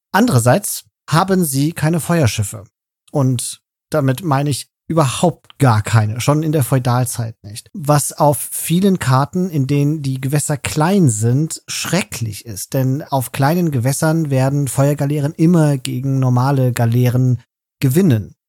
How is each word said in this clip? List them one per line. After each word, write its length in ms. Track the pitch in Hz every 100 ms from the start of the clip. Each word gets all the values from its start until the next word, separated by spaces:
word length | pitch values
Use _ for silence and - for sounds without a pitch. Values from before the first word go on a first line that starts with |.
| _
Andererseits 720 | 185 247 135 120 147 - - - _ -
haben 340 | 156 190 190
sie 280 | 165 135 147
keine 280 | - 151 170
Feuerschiffe. 640 | - 170 123 - 101 110 92 _ _ _ _
Und 520 | 151 131 123 - - _ _ _
damit 320 | 156 135 127
meine 280 | 185 135 147
ich 200 | 135 - _ -
überhaupt 680 | 160 139 - 175 - _ -
gar 240 | 135 113
keine, 380 | - 113 107 117
schon 220 | 127 151
in 100 | 156
der 120 | 156
Feudalzeit 720 | 123 135 127 123 123 - 113 -
nicht. 260 | 101 104 -
Was 380 | 208 143 147 -
auf 260 | - 147 147
vielen 600 | - - - 170 202 185
Karten, 520 | 127 135 143 185 185
in 160 | 151 131
denen 340 | 143 143 156
die 200 | 135 131
Gewässer 360 | 135 147 - 147
klein 540 | - - 156 202 151
sind, 520 | 107 117 131 160 - -
schrecklich 800 | - - 170 - - 113 98 -
ist. 260 | 95 -
Denn 300 | 139 131 135
auf 300 | - 135 120
kleinen 380 | - 135 175 170
Gewässern 600 | 139 123 135 160 160 151
werden 380 | 131 131 143 139
Feuergaleeren 640 | - 143 147 143 151 143
immer 420 | 165 165 175 151 139
gegen 420 | 127 127 135 135
normale 540 | 131 123 131 139 127
Galeeren 680 | 120 113 120 123 123 127 123 - _ _ _
gewinnen, 540 | 135 143 196 113 85 -